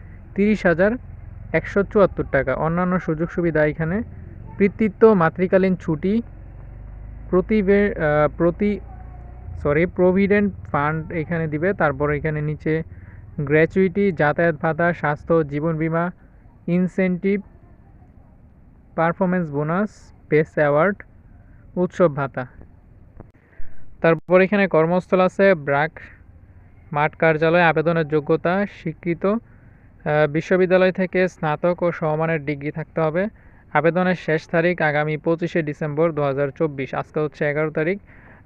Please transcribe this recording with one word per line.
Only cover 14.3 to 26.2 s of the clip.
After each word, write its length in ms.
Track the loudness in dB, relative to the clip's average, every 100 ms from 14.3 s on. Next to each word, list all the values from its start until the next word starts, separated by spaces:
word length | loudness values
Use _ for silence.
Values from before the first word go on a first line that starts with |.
| 2 0 0
ভাতা, 300 | -2 0 0
স্বাস্থ্য, 520 | 0 -2 -4 0 0 0
জীবন 280 | -2 -2 -2
বীমা, 340 | -2 -2 -2 -6 -18 -20 -20 -12 -2
ইনসেনটিভ, 720 | 0 0 0 0 0 0 -2 -4 -18 -20 -20 -20 -20 -20 -20 -20 -20 -20 -20 -20 -20 -10 -2
পারফরম্যান্স 540 | 0 0 0 0 -2
বোনাস, 600 | -4 -2 -2 -4 -8 -20 -20 0
বেস্ট 240 | 0 2
অ্যাওয়ার্ড, 420 | 2 2 4 2 0 -10 -20 -20 -20 -20 -20 -10 -4
উৎসব 380 | -2 2 2
ভাতা। 320 | 2 -6 -6 -10 -12 -20 -20 -20 -20 -20 -20 -20 -20 _ -4 -4 -4 -8 -2
তারপর 400 | 2 2 4 4
এখানে 260 | 4 2 2
কর্মস্থল 540 | 2 2 0 2 2
আছে 340 | 2 4 4
ব্র্যাক 360 | 4 2 0 0 -6 -20 -20